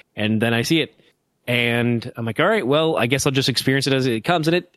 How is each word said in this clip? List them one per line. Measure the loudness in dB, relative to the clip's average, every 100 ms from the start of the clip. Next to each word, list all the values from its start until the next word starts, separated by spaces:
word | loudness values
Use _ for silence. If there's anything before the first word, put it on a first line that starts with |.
| -16 -4
and | -2 0
then | 0
I | 0
see | 0 0
it. | -2 _ _ _ _ _ -4
And | -2 0 0 0 -2 -4 -8
I'm | -6
like, | 0
"All | 2
right, | 2 0
well, | 0 0 0
I | 0
guess | 0 0
I'll |
just | 0 0
experience | 0 0 0 2
it |
as | 0 0
it | -2
comes." | 0 0 2
And | 0
it, | -2